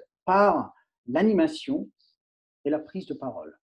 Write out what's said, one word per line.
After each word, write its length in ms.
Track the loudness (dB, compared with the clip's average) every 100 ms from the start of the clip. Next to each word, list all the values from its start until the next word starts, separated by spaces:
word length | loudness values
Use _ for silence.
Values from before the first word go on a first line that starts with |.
| -20 _
par 480 | 0 4 4 2 -4 -12 _ _ -4
l'animation 800 | 2 4 4 2 -2 -6 -6 -8 _ _ _ _ _ _ _
et 60 | -6
la 80 | -4
prise 280 | -6 -12 -10
de 80 |
parole. 440 | -10 -10 -10 -14 -20